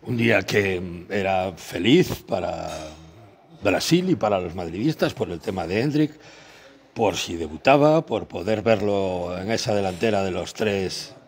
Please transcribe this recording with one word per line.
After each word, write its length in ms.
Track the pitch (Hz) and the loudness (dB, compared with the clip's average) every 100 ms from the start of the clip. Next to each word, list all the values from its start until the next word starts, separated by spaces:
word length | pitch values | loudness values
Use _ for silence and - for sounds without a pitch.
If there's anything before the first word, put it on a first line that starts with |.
Un 140 | - 120 | -4 0
día 240 | 117 104 | 2 2
que, 360 | 95 107 98 92 | 2 2 2 -2
mm, 320 | 90 87 85 | -6 -10 -6
era 420 | 101 95 95 92 | -2 0 0 0
feliz 720 | 87 - 90 92 151 170 127 - | -6 -10 -2 4 6 4 -2 -4
para 420 | 98 87 82 82 80 80 - - - - - _ - | -4 -4 -6 -8 -10 -12 -16 -20 -20 -20 -20 _ -4
Brasil 480 | 101 90 - 165 185 | 0 0 4 2 4
y 60 | 139 | 2
para 240 | 107 101 | 2 2
los 160 | 90 87 | -2 -6
madridistas 580 | 85 85 131 151 170 | -6 -2 -2 0 -2
por 160 | - 104 | -2 -6
el 100 | 87 | -6
tema 280 | - 95 82 | -6 -6 -2
de 140 | 98 | 0
Endrick, 300 | 135 147 151 - - - - - - - _ | 2 2 0 -2 -20 -20 -20 -20 -20 -20 _
por 240 | - 107 85 | 0 0 0
si 180 | - 85 | -6 -6
debutaba, 720 | 80 78 - 143 147 160 160 | -6 -2 4 6 6 4 2
por 220 | 110 87 | -4 -4
poder 340 | 92 87 110 | -8 -2 0
verlo 760 | 107 110 104 101 95 90 87 90 | 2 2 2 0 0 -2 -4 -6
en 140 | 95 | -4
esa 240 | 113 - 104 | -4 0 0
delantera 480 | 98 90 117 104 | -2 0 0 2
de 80 | 98 | 0
los 220 | 90 87 | -4 -6
tres 640 | - 107 101 92 - - - | -4 -2 0 -2 -6 -12 -18